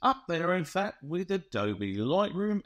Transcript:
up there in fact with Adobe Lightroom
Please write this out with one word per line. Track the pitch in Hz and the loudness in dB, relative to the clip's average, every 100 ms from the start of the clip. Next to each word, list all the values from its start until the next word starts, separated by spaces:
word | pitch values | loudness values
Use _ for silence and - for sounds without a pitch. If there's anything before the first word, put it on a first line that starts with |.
up | 262 269 - | 2 2 -2
there | 165 170 | -2 0
in | 185 | 0
fact | 160 185 208 - | 0 -2 -2 -6
with | 139 175 190 | -6 -4 -2
Adobe | 196 - 107 104 95 101 98 | -2 -2 0 0 0 -2 0
Lightroom | 120 180 208 175 208 208 | 2 2 2 0 0 -2